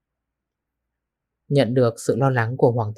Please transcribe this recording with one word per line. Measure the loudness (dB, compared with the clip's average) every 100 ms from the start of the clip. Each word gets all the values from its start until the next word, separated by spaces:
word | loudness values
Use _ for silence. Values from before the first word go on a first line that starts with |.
| _ _ _ _ _ _ _ _ _ _ _ _ _ _ -2
Nhận | 0 0
được | 2 0 0 -4
sự | 0
lo | 0
lắng | 0 -2 0
của | 0
Hoàng | 0 -4